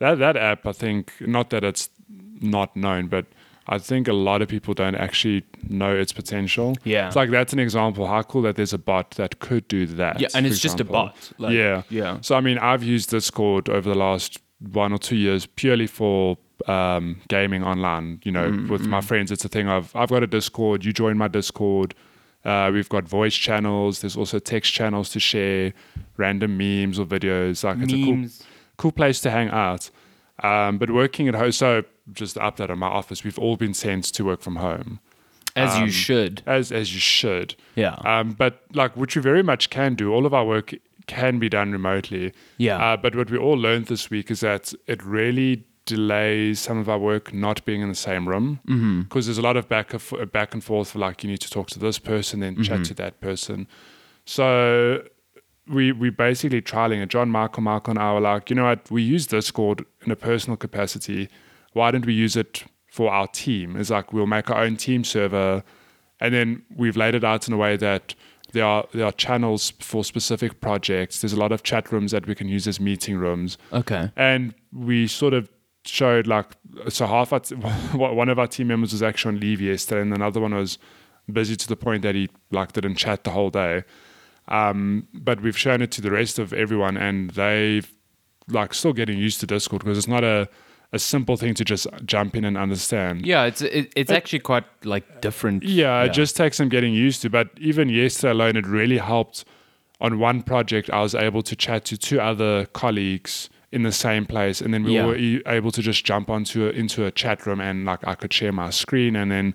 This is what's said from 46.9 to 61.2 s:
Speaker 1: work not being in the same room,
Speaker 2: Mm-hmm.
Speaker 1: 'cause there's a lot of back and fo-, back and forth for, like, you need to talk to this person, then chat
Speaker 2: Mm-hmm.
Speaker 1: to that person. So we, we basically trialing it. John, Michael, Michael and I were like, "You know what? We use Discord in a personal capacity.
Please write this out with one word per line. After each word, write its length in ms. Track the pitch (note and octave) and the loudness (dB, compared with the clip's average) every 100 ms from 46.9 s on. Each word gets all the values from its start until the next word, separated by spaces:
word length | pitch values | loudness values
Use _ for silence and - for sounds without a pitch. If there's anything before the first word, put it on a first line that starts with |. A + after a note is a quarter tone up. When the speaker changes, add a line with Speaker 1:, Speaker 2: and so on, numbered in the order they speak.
| G#2 | 0
Speaker 1:
work 340 | G#2 G#2+ - | 0 0 -2
not 320 | G2+ G#2 G#2+ | -4 -2 -2
being 160 | - G#2 | -2 -4
in 80 | G2+ | -4
the 60 | |
same 340 | F#2 F#2+ F#2 F2+ | -4 -4 -2 -2
room, 300 | F#2+ C3 C#3+ - | 0 -2 -4 -2
Speaker 2:
Mm-hmm. 340 | B2+ A2 F2+ F#2+ | 0 2 0 -2
Speaker 1:
'cause 180 | C3 A#2 | -4 -2
there's 120 | A2+ | 0
a 40 | |
lot 140 | A#2 B2 | 2 0
of 120 | - | 0
back 240 | A2 G#2 | -2 -2
and 100 | A2+ | -8
fo-, 240 | - - G#2 | -8 -8 -4
back 260 | G#2+ G#2 | -2 -2
and 100 | A2 | -6
forth 280 | - G#2+ G2 | -2 -2 -2
for, 80 | G#2+ | -2
like, 240 | F#2+ F2 | -4 -4
you 60 | G#2 | -6
need 100 | G2 | -6
to 100 | - | -6
talk 180 | G#2 F#2 | -8 -8
to 80 | - | -4
this 200 | G#2+ G#2+ | -4 -4
person, 420 | - G#2+ G2 G#2+ | -4 -4 -2 -4
then 160 | F#2+ G2 | -6 -2
chat 120 | G#2 F#2+ | 0 0
Speaker 2:
Mm-hmm. 20 | |
Speaker 1:
to 120 | E2+ | -2
that 260 | F#2+ F#2 - | -6 -10 -8
person. 460 | G2 F#2+ - G2+ G2 - - - _ _ - | -6 -6 -6 -8 -10 -16 -20 -20 _ _ -10
So 760 | - C3 B2 A#2+ A#2+ A#2+ C3+ - _ _ - _ _ - | 0 4 4 4 4 4 0 -4 _ _ -20 _ _ -4
we, 240 | C3+ C3 | 2 2
we 180 | A#2+ B2 | 2 -2
basically 500 | G#2+ A#2+ B2+ D3+ B2 | 2 2 2 0 0
trialing 420 | - A2 A2+ G#2+ | -2 0 2 0
it. 60 | G2 | 0
John, 220 | A#2+ A#2+ | 0 2
Michael, 320 | A2 A2 - | 2 0 -2
Michael 300 | G#2+ G#2+ A#2 | -2 -2 -2
and 60 | A2 | 0
I 140 | G#2 | 2
were 80 | G#2 | 2
like, 300 | G#2 G#2 - | 2 0 0
"You 60 | B2+ | 2
know 80 | |
what? 260 | B2 A#2 - | 4 2 0
We 120 | A#2 | -2
use 240 | A2+ E3+ C3+ | 2 0 0
Discord 580 | A2 - - G#2 G2+ - _ | -2 -2 0 0 0 -6 _
in 60 | - | -6
a 60 | G#2+ | -4
personal 400 | A2+ A#2 B2 A2+ | 0 -2 -2 -6
capacity. 720 | - G#2 G2+ G#2 - G2+ | -6 -4 -4 -4 -6 -6